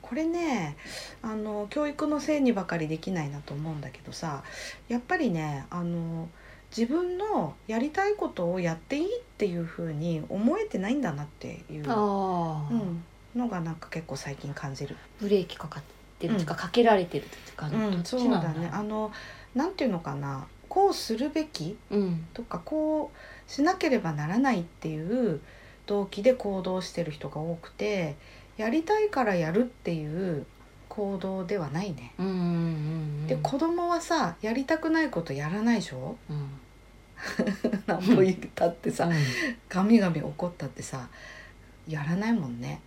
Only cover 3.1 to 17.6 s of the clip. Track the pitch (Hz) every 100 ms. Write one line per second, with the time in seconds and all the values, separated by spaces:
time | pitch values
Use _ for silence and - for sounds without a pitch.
3.1 | 185 143 143 - 143 160 151 135 - -
4.1 | 135 160 139 - - - - - 240 -
5.1 | 359 262 170 151 143 - 175 170 170 165
6.1 | 165 165 - - - - - 233 320 359
7.1 | 359 427 349 156 - - 220 285 339 403
8.1 | 415 320 - 170 185 170 165 - 285 359
9.1 | 480 - - 208 170 165 - 165 147 170
10.1 | 160 - 190 226 381 427 196 190 285 214
11.1 | 143 147 - 127 165 - 151 151 226 208
12.1 | 196 190 180 165 156 147 233 196 165 170
13.1 | - - 240 240 185 165 160 - 165 165
14.1 | 139 - 139 147 143 139 135 143 - -
15.1 | - 202 196 175 - 156 151 - - -
16.1 | - - 214 156 165 180 240 233 202 175
17.1 | 147 - - - -